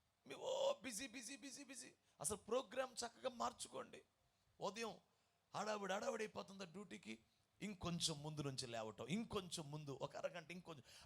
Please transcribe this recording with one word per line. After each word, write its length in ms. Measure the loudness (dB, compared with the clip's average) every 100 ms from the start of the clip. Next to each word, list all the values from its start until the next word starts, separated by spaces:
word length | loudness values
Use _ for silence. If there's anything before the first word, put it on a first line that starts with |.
| _ _ -10
మీ 80 | -2
ఓ 380 | 2 6 6 6
బిజీ, 240 | 0 -2 -4
బిజీ, 300 | -6 -8 -8
బిజీ, 260 | -10 -10
బిజీ. 280 | -8 -10 -10 -14 _ -2
అసలు 140 | 0 0
ప్రోగ్రామ్ 580 | 4 4 4 0 0
చక్కగా 360 | 0 -4 -2 -2
మార్చుకోండి. 760 | 2 2 2 -4 -6 -6 -10 -16 _ _ _ _ -2
ఉదయం 320 | 0 0 -2 -4 -12 _ _ _ _ 0
హడావిడి, 360 | 2 2 4
హడావిడి 300 | 4 4 2
అయిపోతుందా 420 | 0 -2 -8 -8 -8
డ్యూటీకి, 540 | -8 -8 -8 -6 -8 -10 _ _ -6
ఇంకొంచెం 600 | -4 0 0 4 4 2
ముందు 180 | 0 0
నుంచి 260 | 0 0 0
లేవటం, 380 | 0 0 -2 0
ఇంకొంచెం 680 | 0 2 -2 0 -4 -4
ముందు, 280 | -4 -4 -2
ఒక 160 | -2 0
అరగంట, 340 | -2 -2 -6
ఇంకొంచెం. 320 | -8 -8 -10 -12 -12